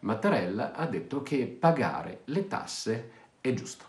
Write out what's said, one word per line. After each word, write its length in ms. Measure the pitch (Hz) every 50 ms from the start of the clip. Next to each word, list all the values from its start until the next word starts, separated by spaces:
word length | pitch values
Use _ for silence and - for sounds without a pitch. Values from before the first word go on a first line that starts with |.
Mattarella 720 | - 101 113 - - 208 - - - - 98 107 - - -
ha 120 | - 160
detto 360 | - - - - - - 139 -
che 240 | - 147 135 120
pagare 760 | - - - - 165 160 139 117 - - 139 - - - - -
le 220 | - 143 190 190 -
tasse 640 | - - - - - - - 107 113 113 - - - - - - _ _
è 120 | _ 131 120
giusto. 340 | - - - - - -